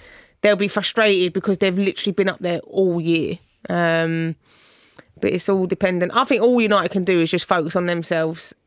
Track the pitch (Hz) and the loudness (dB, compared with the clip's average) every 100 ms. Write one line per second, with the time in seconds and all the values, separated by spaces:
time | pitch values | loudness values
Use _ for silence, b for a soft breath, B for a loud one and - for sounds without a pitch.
0 | B B B B 208 202 202 208 190 - | B B B B 2 2 0 -2 -2 0
1 | 214 196 180 190 190 185 196 185 196 175 | 2 2 0 -2 -2 0 0 0 -2 -2
2 | - 185 190 - 180 170 - 190 190 170 | -4 0 -2 -2 -4 -4 -4 0 0 0
3 | 165 165 - 175 _ _ - 175 170 165 | 0 0 0 -6 _ _ -6 -2 0 0
4 | 165 165 165 160 B B B B B B | 0 -2 -4 -6 B B B B B B
5 | B - - 180 - 196 185 180 190 180 | B -4 -2 0 0 0 0 0 0 0
6 | 175 233 262 247 233 247 220 202 170 190 | 0 0 0 2 2 4 4 2 0 -2
7 | 180 180 165 180 - 180 160 180 175 170 | 2 2 2 -2 0 0 0 -2 -2 -4
8 | 165 165 160 165 - - | -2 -2 -2 -6 -14 -18